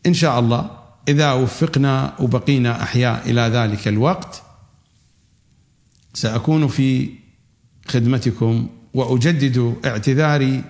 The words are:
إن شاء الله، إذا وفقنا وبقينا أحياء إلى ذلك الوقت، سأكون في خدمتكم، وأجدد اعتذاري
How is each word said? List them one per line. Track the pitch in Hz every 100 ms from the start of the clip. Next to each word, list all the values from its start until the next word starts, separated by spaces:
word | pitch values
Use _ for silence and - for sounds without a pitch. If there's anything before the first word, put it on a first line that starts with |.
| 175
إن |
شاء | 170 165 123
الله، | 117 120 - - - - -
إذا | 143 147
وفقنا | 131 123 - 156 143 139 131 139 -
وبقينا | 127 120 - 139 120 117
أحياء | 110 123 123 117 -
إلى | 117
ذلك | 117 117 113 101 107
الوقت، | 104 135 190 - - - - - _ _ _ _ _ _ _ _ _ _ _ _ _ _
سأكون | - 113 113 135 156 143
في | 113 135 127 - - - _ _ _ _ _ -
خدمتكم، | 127 117 127 123 - 113 113 120 - -
وأجدد | 131 123 127 143 160 135 127 120 117
اعتذاري | 135 110 107 131 156 147 135 131